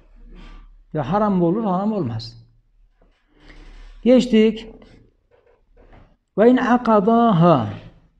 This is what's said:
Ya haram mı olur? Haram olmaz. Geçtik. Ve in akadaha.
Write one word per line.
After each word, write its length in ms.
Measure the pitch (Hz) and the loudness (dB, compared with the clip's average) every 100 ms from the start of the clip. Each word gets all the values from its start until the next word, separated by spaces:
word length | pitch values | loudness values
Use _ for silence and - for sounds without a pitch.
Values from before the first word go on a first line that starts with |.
| _ - - - - - - - _ | _ -20 -20 -20 -20 -20 -20 -20 _
Ya 180 | 156 135 | -10 -4
haram 220 | 202 214 | -2 -2
mı 120 | 185 170 | 0 0
olur? 180 | 202 | -2
Haram 300 | 220 180 208 | -4 -4 -4
olmaz. 520 | 214 135 113 - - - _ _ _ _ _ _ _ _ _ - - - - - - | -6 -6 -8 -14 -20 -20 _ _ _ _ _ _ _ _ _ -20 -20 -20 -20 -20 -6
Geçtik. 640 | 226 254 247 220 220 220 - - - - _ _ _ _ _ _ _ _ - - - _ _ - | 2 2 4 2 2 0 -12 -20 -20 -20 _ _ _ _ _ _ _ _ -20 -20 -20 _ _ 0
Ve 120 | 226 | 2
in 80 | 254 | 2
akadaha. 1080 | 240 240 240 214 202 226 233 175 175 147 110 104 - - _ _ | 0 -2 2 0 2 0 2 2 2 2 -2 -12 -20 -20 _ _